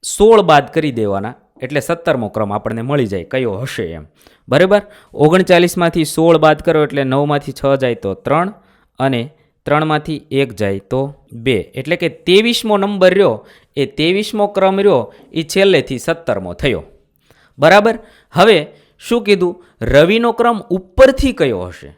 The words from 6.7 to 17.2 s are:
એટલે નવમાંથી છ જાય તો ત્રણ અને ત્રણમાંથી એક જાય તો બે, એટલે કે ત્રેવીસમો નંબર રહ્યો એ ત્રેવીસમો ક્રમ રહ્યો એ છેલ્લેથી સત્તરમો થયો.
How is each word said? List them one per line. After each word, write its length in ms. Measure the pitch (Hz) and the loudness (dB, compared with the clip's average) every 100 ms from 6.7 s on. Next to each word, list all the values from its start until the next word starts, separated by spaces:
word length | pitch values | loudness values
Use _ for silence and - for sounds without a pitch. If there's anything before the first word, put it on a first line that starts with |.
| 156 | 0
એટલે 200 | 147 139 | 0 -2
નવમાંથી 540 | 135 135 147 143 143 127 | -2 -2 0 -4 -6 -6
છ 40 | 139 139 | -2 0
જાય 160 | 127 117 | -2 -4
તો 100 | 98 | -6
ત્રણ 360 | 95 - 151 185 214 _ _ _ _ | -8 -2 -2 -2 -8 _ _ _ _
અને 220 | 135 123 127 _ _ _ - | -2 -2 -6 _ _ _ -4
ત્રણમાંથી 540 | 147 156 151 156 151 _ | -2 0 -2 -4 -12 _
એક 180 | 135 139 98 | -4 -4 -4
જાય 200 | 101 98 _ | -4 -4 _
તો 100 | 127 139 143 _ 117 117 | -6 -6 -10 _ -6 -2
બે, 120 | 110 - 139 | -2 -4 -12
એટલે 160 | 135 170 | -6 -4
કે 80 | 170 - - | -4 -6 2
ત્રેવીસમો 500 | 190 226 233 220 208 | 2 2 -2 -2 -2
નંબર 360 | 202 202 185 | -2 2 2
રહ્યો 200 | 190 180 107 - - _ - | 4 0 0 -12 -20 _ -6
એ 40 | 139 - | -6 -2
ત્રેવીસમો 480 | 156 190 214 214 202 208 | 0 0 -4 -2 -2 0
ક્રમ 240 | 190 190 202 | 0 2 2
રહ્યો 160 | 143 110 - _ 156 | 2 -2 -14 _ -8
એ 40 | |
છેલ્લેથી 560 | 160 190 196 170 - 127 - | -4 0 2 2 0 -8 -6
સત્તરમો 480 | 165 - 98 90 90 | -6 -4 -6 -6 -6
થયો. 220 | 143 92 69 _ _ _ | -4 -4 -8 _ _ _